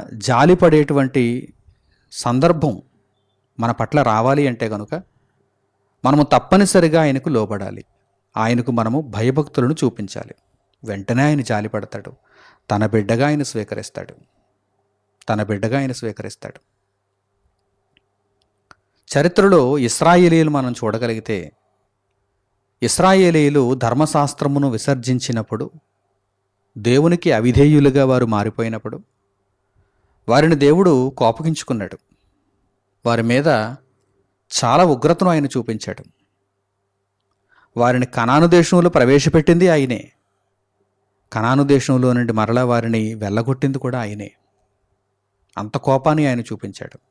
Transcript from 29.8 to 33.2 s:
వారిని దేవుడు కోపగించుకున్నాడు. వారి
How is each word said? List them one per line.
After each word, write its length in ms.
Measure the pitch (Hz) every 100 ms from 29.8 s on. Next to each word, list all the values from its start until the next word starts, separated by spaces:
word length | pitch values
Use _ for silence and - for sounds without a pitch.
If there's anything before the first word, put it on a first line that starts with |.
| _ _ _ _ -
వారిని 260 | 123 156 156
దేవుడు 540 | 143 165 190 135 131 135
కోపగించుకున్నాడు. 800 | 113 117 160 156 - 120 92 - _ _ _ _ _ _ _ _ _ _ 117
వారి 180 | 117